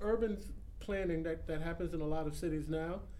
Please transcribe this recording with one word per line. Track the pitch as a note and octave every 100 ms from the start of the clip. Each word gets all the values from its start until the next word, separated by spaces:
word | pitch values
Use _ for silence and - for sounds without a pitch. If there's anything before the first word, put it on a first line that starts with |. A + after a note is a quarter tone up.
urban | G#3 A3+ A3+ G3+ - - - -
planning | - G3 F3 D#3+
that, | E3 D#3+ -
that | D#3
happens | E3 E3 F3
in | E3
a | D3+
lot | D#3 D3+
of | D3+
cities | E3+ D#3 D3
now, | D#3+ E3 G3 - -